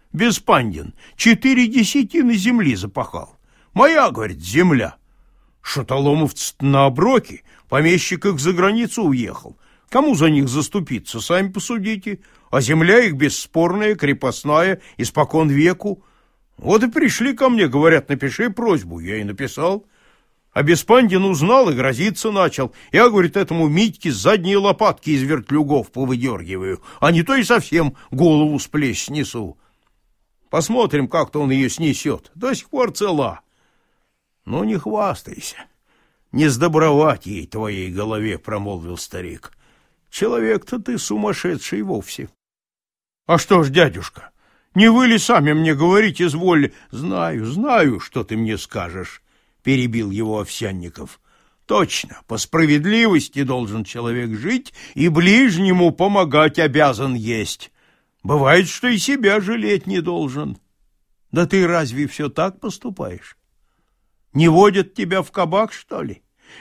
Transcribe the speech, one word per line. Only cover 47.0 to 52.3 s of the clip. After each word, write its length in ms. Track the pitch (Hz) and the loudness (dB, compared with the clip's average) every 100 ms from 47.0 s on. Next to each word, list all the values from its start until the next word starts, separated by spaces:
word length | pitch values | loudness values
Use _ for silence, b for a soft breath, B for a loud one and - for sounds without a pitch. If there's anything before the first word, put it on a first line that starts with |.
| 180 180 170 131 110 | -6 -4 -4 -4 -6
знаю, 540 | 165 277 233 147 98 | -4 0 2 2 0
что 240 | - 127 | -6 -8
ты 120 | 101 110 | -6 -4
мне 220 | 110 104 | -4 -6
скажешь", 640 | - 107 87 92 90 - _ _ _ _ | -8 -10 -10 -10 -14 -18 _ _ _ _
перебил 480 | 131 135 120 117 104 | -2 0 0 -4 -4
его 300 | 101 110 107 | -4 -4 -6
Овсянников. 800 | 95 - 104 95 85 - 69 - _ _ _ _ - | -8 -8 -8 -8 -12 -16 -20 -20 _ _ _ _ -2
"Точно, 560 | - 160 - - - | 0 0 -4 -10 -16
по 120 | - | -10